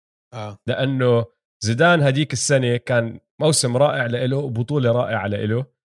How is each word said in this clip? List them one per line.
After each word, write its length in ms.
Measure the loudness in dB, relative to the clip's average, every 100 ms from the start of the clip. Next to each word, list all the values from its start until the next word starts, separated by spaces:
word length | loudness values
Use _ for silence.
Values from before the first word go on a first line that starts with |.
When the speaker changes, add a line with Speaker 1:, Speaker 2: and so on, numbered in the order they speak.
| _ _ _
Speaker 1:
آه. 260 | -14 -14 -10 -6
Speaker 2:
لأنه 580 | -4 -2 0 2 2 0 _ _ -8
زيدان 380 | -2 2 4 4
هديك 320 | 4 2 -2
السنة 440 | -4 0 2 2 -2
كان 420 | 0 -2 -2 -6 _ -2
موسم 360 | 0 2 0 2
رائع 280 | 2 0 -4
لإله 320 | -2 -2 -2
وبطولة 540 | -4 -4 -2 0 2
رائعة 360 | 0 0 -2 -2
لإله، 380 | -2 -2 -2 -4 _ _